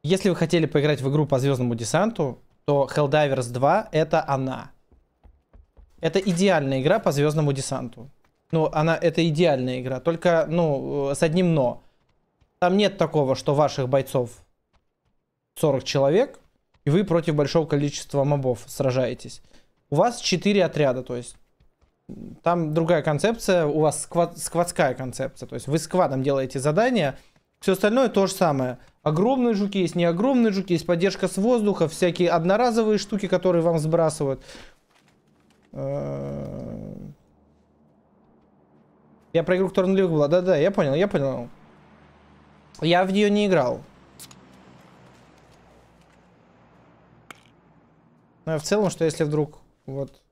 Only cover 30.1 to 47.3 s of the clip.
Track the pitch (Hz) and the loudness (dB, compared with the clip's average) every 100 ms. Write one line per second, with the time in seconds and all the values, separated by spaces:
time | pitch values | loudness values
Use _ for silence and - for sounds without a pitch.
30.1 | 170 254 254 226 196 185 170 - 170 190 | 2 2 4 2 0 -2 -2 0 0 0
31.1 | - 180 - 220 247 208 190 156 - 180 | 0 -4 0 2 2 2 0 -2 2 0
32.1 | 175 170 170 170 208 247 226 220 208 - | 2 2 2 2 2 2 2 0 0 -2
33.1 | 202 196 180 185 170 165 165 156 160 160 | -6 -2 0 2 2 2 0 0 2 0
34.1 | 151 143 131 - - - _ _ _ _ | 0 -4 -6 -10 -20 -20 _ _ _ _
35.1 | _ _ _ _ _ _ 139 135 143 139 | _ _ _ _ _ _ -10 -8 -6 -6
36.1 | 139 139 143 139 - - - 52 50 - | -8 -8 -10 -10 -10 -12 -12 -14 -14 -16
37.1 | - _ _ _ _ _ _ _ _ _ | -20 _ _ _ _ _ _ _ _ _
38.1 | _ _ _ _ _ _ _ _ _ _ | _ _ _ _ _ _ _ _ _ _
39.1 | _ _ 165 165 185 190 196 185 190 185 | _ _ -2 0 0 2 2 2 2 2
40.1 | 156 143 180 180 160 170 202 151 143 196 | 2 4 2 4 2 2 2 0 0 0
41.1 | 175 139 127 120 - - _ _ - - | 0 -2 -4 -10 -18 -20 _ _ -20 -20
42.1 | _ _ - _ _ _ - 160 175 190 | _ _ -20 _ _ _ -4 2 2 2
43.1 | 196 208 208 208 170 123 120 - - - | 2 2 2 2 2 0 -4 -10 -20 -20
44.1 | - - - - - - - - - - | -20 -20 -20 -20 -20 -20 -20 -20 -20 -20
45.1 | - - - _ - - - _ _ _ | -20 -20 -20 _ -20 -20 -20 _ _ _
46.1 | _ _ _ _ _ _ _ _ _ _ | _ _ _ _ _ _ _ _ _ _
47.1 | - _ | -20 _